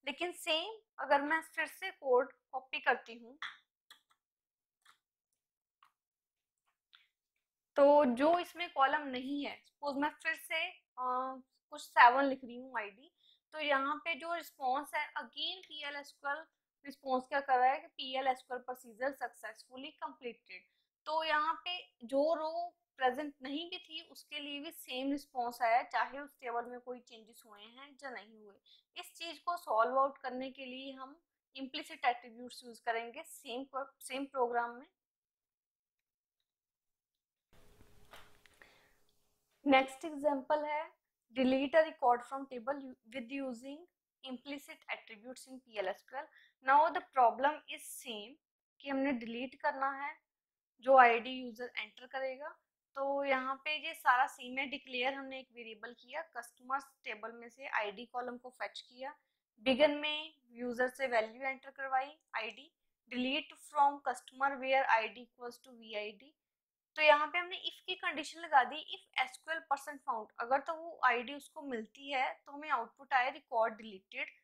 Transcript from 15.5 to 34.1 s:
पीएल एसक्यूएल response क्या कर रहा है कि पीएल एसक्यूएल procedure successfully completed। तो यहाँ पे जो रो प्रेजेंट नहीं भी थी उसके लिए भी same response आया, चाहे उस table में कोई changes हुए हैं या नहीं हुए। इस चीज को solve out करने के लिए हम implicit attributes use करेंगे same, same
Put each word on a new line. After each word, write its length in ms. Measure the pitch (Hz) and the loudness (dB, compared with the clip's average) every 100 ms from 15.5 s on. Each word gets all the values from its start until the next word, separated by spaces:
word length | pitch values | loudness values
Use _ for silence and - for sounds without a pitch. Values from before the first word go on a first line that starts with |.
| 381 359 | -10 -14
पीएल 280 | 302 294 285 | -10 -10 -10
एसक्यूएल 480 | 285 _ 277 302 320 _ _ _ 285 | -12 _ -6 -6 -8 _ _ _ -16
response 380 | 277 269 254 254 | -12 -2 -2 0
क्या 100 | 285 | -2
कर 180 | 277 254 | 2 6
रहा 120 | 254 | 6
है 80 | 294 | 4
कि 60 | 320 | -4
पीएल 400 | - 269 262 269 | -12 -6 0 0
एसक्यूएल 340 | 254 - 247 | -2 -4 -10
procedure 480 | 247 254 247 214 262 | -8 -10 -12 -4 -4
successfully 800 | 277 240 - 214 220 - 254 294 302 | -4 -10 -10 -14 -14 -18 -14 -14 _
completed। 600 | 311 262 247 226 _ 185 _ _ _ _ - | -12 -10 -12 -12 _ -20 _ _ _ _ -2
तो 180 | 311 | -2
यहाँ 300 | 320 302 311 320 359 | 2 2 2 -2 -6
पे 120 | 359 - _ | -8 -10 _
जो 300 | 226 269 302 320 | -2 2 4 2
रो 380 | 311 330 349 _ _ - | -2 -4 -8 _ _ 0
प्रेजेंट 360 | 254 247 294 - | 2 2 -8 -10
नहीं 280 | 262 285 339 | -8 -8 -8
भी 80 | 359 | -12
थी 240 | - 320 330 | -12 -18 -18
उसके 280 | - - 302 | -20 -14 -12
लिए 200 | 294 285 | -10 -10
भी 120 | 311 | -10
same 400 | 320 - 254 269 | -14 -8 -4 -2
response 500 | 285 - 254 240 240 | -4 -4 -4 -4 0
आया, 200 | 233 240 | 2 2
चाहे 360 | 277 240 247 262 | 2 -2 -2 -6
उस 160 | 285 _ | -14 _
table 260 | 247 233 240 | -6 -6 -6
में 140 | 247 | -12
कोई 200 | 247 247 | -12 -14
changes 440 | 226 233 220 240 226 | -16 -20 -20 -20 -20
हुए 160 | 208 | -20
हैं 340 | 208 240 285 262 | -20 -20 -20 -16
या 60 | 277 | -14
नहीं 340 | 226 208 220 | -14 -16 -20
हुए। 120 | 208 202 _ _ _ 330 | -20 -20 _ _ _ -16
इस 160 | 349 - | -16 -12
चीज 220 | 339 294 | -12 -8
को 180 | - 349 | -6 -6
solve 420 | 311 220 233 262 | 0 2 2 2
out 180 | 277 277 | 0 -2
करने 340 | 254 254 269 | -10 -8 -10
के 140 | 262 254 | -10 -12
लिए 260 | 254 269 | -12 -12
हम 260 | 262 262 320 _ _ _ 269 | -14 -16 -18 _ _ _ -14
implicit 500 | 262 311 311 311 262 | -10 -8 -10 -2 0
attributes 580 | 240 247 226 247 - | 0 -10 -16 -16 -16
use 180 | 247 226 - | -20 -10 -4
करेंगे 380 | 226 233 262 | -4 -4 -14
same, 420 | 320 - 277 233 269 269 269 _ | -18 -18 -10 -10 -8 -8 -10 _
same 240 | - | -10